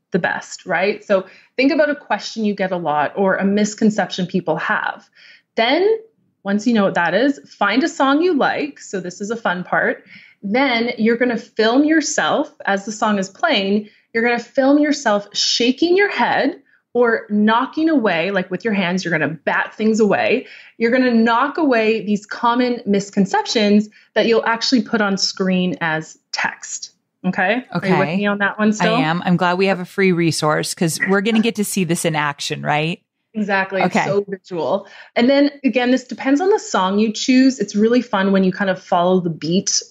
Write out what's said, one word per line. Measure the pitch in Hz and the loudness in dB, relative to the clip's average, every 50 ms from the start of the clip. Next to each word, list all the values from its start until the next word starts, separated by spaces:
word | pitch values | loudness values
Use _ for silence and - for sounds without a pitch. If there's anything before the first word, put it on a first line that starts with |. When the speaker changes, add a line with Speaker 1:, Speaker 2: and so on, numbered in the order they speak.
| _ _ | _ _
Speaker 1:
the | - 180 | -4 -2
best, | - - - - - - - - - | -2 -2 -4 -6 -8 -12 -16 -14 -8
right? | 180 170 165 190 208 208 208 - | -4 -4 -2 -2 -2 -4 -4 -2
So | - 202 190 190 - - - _ _ _ | -2 -2 -2 -2 -4 -14 -20 _ _ _
think | - 262 277 | 0 0 2
about | 320 277 302 294 | 2 2 2 0
a | 285 | 0
question | - - - 226 202 - - - 226 214 | -4 -6 -6 -6 -6 -6 -8 -8 -4 -4
you | 208 202 | -2 -2
get | 202 190 185 | -2 -4 -4
a | 190 | -4
lot | 175 170 151 147 151 143 139 - | -4 -4 -2 -2 0 -2 -2 -2
or | 190 202 190 - | 0 0 0 0
a | - 190 | 0 0
misconception | 196 202 208 214 214 - - 226 214 214 214 185 185 - - 180 | 0 2 2 0 -2 0 0 0 2 2 0 -2 -4 -4 -6 -6
people | - - 180 - 165 147 | -4 -4 -4 -2 -2 -4
have. | 135 - - 214 - - - - - - _ _ - - - - - _ _ _ | -2 -2 -4 -4 -4 -4 -6 -8 -10 -14 _ _ -20 -20 -20 -20 -20 _ _ _
Then | 233 226 240 285 339 381 427 453 440 - - _ _ _ _ _ _ - | -2 0 0 2 2 2 2 0 -2 -4 -10 _ _ _ _ _ _ -6
once | 196 202 202 208 | -4 -2 0 0
you | 247 233 | 2 2
know | 214 196 | 2 2
what | 190 175 | 2 2
that | 185 170 165 170 | 0 0 2 2
is, | 208 262 285 277 - - | 2 2 0 0 -2 -8
find | - - - - 196 208 262 330 | -14 -6 -2 0 0 2 2 0
a | |
song | 320 - - 277 269 277 302 | 0 0 0 0 2 2 2
you | 349 370 330 | 2 2 2
like. | 262 196 143 104 147 269 285 - - | 2 0 0 0 -2 -6 -8 -10 -14
So | - - - 190 | -14 -10 -10 -8
this | 170 180 - - | -8 -8 -10 -10
is | 202 202 | -8 -8
a | 233 | -6
fun | 220 - 202 175 185 175 | -4 -4 -4 -4 -4 -4
part. | - 180 160 180 226 269 - - - - - - - _ _ | -4 -2 -2 0 -2 -4 -6 -10 -20 -20 -20 -20 -20 _ _
Then | - 196 208 254 285 262 233 226 233 247 240 | -8 -4 0 0 0 0 0 0 -2 -2 -2
you're | - 214 226 233 | 0 0 2 2
gonna | 233 254 247 233 | 2 0 -2 -2
film | 220 - - _ - 214 226 247 277 302 | -4 -6 -6 _ 0 2 2 4 4 4
yourself | 302 320 320 285 - - - 165 147 170 247 302 - - - - | 4 4 2 2 0 -2 -2 0 0 0 0 -2 -4 -8 -8 -4
as | 202 196 196 196 | -2 -2 -2 -4
the | 226 | -6
song | 214 - 233 214 208 196 | -6 -2 0 0 0 0
is | 190 190 | -2 -4
playing. | - - - 330 269 202 196 196 208 208 208 - - _ _ _ - | -6 -4 -2 0 0 0 0 0 0 -2 -2 -6 -12 _ _ _ -4
You're | 226 226 | -2 0
gonna | 240 240 233 | 0 0 -2
film | 233 - - 277 262 269 285 302 | -4 -4 -2 0 2 4 4 4
yourself | 294 302 285 - - 220 208 202 202 - - | 4 2 0 0 0 0 0 0 -2 -4 -6
shaking | - - - - - 233 254 254 - 320 349 359 | -4 -4 -2 0 0 2 0 0 2 2 2 4
your | 392 415 392 | 2 2 2
head | - - 247 185 131 185 233 285 359 - _ _ _ _ _ _ - | 0 0 0 0 0 0 0 -2 -4 -6 _ _ _ _ _ _ 0
or | 240 247 233 226 220 - - | 2 2 2 2 0 -2 -2
knocking | 208 208 208 220 226 233 262 - - 311 320 330 | 0 2 4 4 4 2 0 -2 -2 -2 0 2
away, | 320 262 214 202 170 160 165 196 | 2 2 2 0 0 0 0 -2
like, | 202 185 185 - | -2 -2 -2 -4
with | 185 175 - | -4 -4 -4
your | 226 202 | -2 -2
hands, | 196 185 170 185 185 - | 0 0 0 -2 -2 -2
you're | 170 | -2
gonna | 170 156 151 151 165 - - | -2 -2 -2 -2 -4 -4 -4
bat | 202 175 185 - - - | -2 -2 -2 -2 -4 -4
things | - 220 220 220 214 | -2 0 0 2 2
away. | 220 202 175 120 110 107 202 262 - - - - - - _ - | 2 2 2 2 2 2 0 -2 -4 -6 -16 -20 -20 -18 _ -2
You're | 226 233 | -2 0
gonna | 247 262 254 254 233 | 2 2 2 2 2
knock | 226 226 240 226 233 269 294 277 359 | 2 2 2 2 2 0 -2 -2 0
away | 320 277 247 220 220 214 226 214 180 | 0 2 2 2 2 2 0 0 0
these | 202 208 - - | -2 -2 -4 -4
common | - - - - 240 233 254 247 247 240 226 - | -8 -8 -2 0 0 2 2 0 0 -2 -2 -2
misconceptions | 202 196 196 196 - - 208 190 - - 427 415 - - 233 208 208 208 208 208 208 - - _ _ - | 0 0 0 -2 -2 0 0 0 2 2 0 0 0 0 0 2 4 4 4 2 0 -6 -20 _ _ -2
that | - - | 0 2
you'll | 240 226 220 - | 2 2 2 2
actually | 220 226 226 - - 277 233 | 0 -2 -2 -2 0 0 0
put | 208 - - 220 | 0 0 -2 0
on | 208 196 196 | 0 0 0
screen | 190 - - - - 190 185 185 185 180 180 - - | -2 -2 -4 -4 -2 -2 0 0 0 0 -2 -2 -2
as | 170 160 156 160 156 - - _ _ _ | -4 -2 -2 -4 -6 -10 -16 _ _ _
text. | - - - - - - - - - - - - _ _ _ _ _ _ - | -8 -6 -6 -6 -8 -10 -14 -14 -14 -12 -14 -16 _ _ _ _ _ _ -6
Okay? | 185 185 208 185 190 226 254 254 - | -4 -2 0 0 0 0 -2 -4 -6
Are | - 175 - | -6 -4 0
you | 190 185 | 0 2
with | 147 143 | 2 0
Speaker 2:
Okay. | 147 175 | 0 -2
Speaker 1:
me | 202 202 | -2 -2
on | 208 202 202 | -2 -2 0
that | 202 196 - | -2 -2 -2
one | 214 214 220 214 | 0 0 0 2
still? | 214 180 175 226 | 2 0 0 0
Speaker 2:
I | 233 | 0
am. | 156 156 170 175 - | 0 0 -2 -2 0
I'm | - 175 | 0 0
glad | 165 185 175 180 180 | 2 2 0 0 0
we | 196 | 0
have | 196 190 180 | 0 0 -2
a | 180 | -6
free | - - - 190 190 175 | -6 -2 0 2 2 2
resource | 165 170 160 151 - 160 151 156 165 156 - - | 2 2 0 0 0 0 0 0 0 -2 -4 -4
'cause | - 180 160 - - - 185 | -2 -2 -2 -2 -2 -2 0
we're | 190 202 | 0 0
gonna | 196 233 226 220 | 0 0 2 2
get | 214 226 - | 0 0 0
to | 208 202 | -2 -4
see | - - 196 185 | -4 -2 -2 -2
this | 151 170 - - | -2 -2 -2 -2
in | 170 156 | -2 -2
action, | 147 151 147 143 - - - 151 139 143 | -2 -2 -4 -4 -6 -8 -8 -8 -6 -4
right? | 147 151 147 156 160 180 - _ _ _ _ _ _ - | -2 -2 -2 -2 -4 -6 -8 _ _ _ _ _ _ -8
Speaker 1:
Exactly. | 214 208 202 196 190 190 190 196 190 180 | -6 -4 -2 0 -2 -2 -2 -2 -2 -2
Speaker 2:
Okay. | 180 - 196 | 0 0 0
Speaker 1:
It's | 151 | 0
so | - 196 202 202 | 0 0 -2 -2
visual. | 185 196 185 _ - 185 165 143 123 180 208 - - - - - - - | -4 -6 -12 _ -10 -6 -4 -2 -2 -2 -4 -4 -8 -20 -20 -20 -8 -2
And | - 240 262 | 0 2 4
then | 277 285 285 285 - - - | 4 4 2 2 0 -2 -2
again, | 269 - 247 247 247 | -2 0 0 0 2
this | 254 254 - | 0 0 -2
depends | - 233 - - 269 285 294 | -4 -12 -6 -2 0 0 2
on | 370 381 | 2 2
the | 440 | 2
song | - - - - 202 185 190 202 | 0 0 -2 -2 0 0 0 2
you | 208 220 226 208 | 0 0 0 -2
choose. | - - - 254 254 262 269 254 - | -2 0 2 4 4 4 4 2 0
It's | 202 - - | -4 -4 0
really | 208 214 226 240 247 | 2 2 4 4 2
fun | - - 214 196 190 196 | 0 0 0 0 2 2
when | 196 190 190 | 4 4 4
you | 185 | 2
kind | 185 - 202 190 | 0 0 0 -2
of | 180 185 | -2 -2
follow | - - 190 175 175 180 185 185 | -2 -2 0 2 2 4 2 2
the | 170 175 | 0 -2
beat | 156 156 147 156 170 196 196 - - - - - | -4 -6 -4 -2 -2 -2 -2 -2 -2 -4 -2 0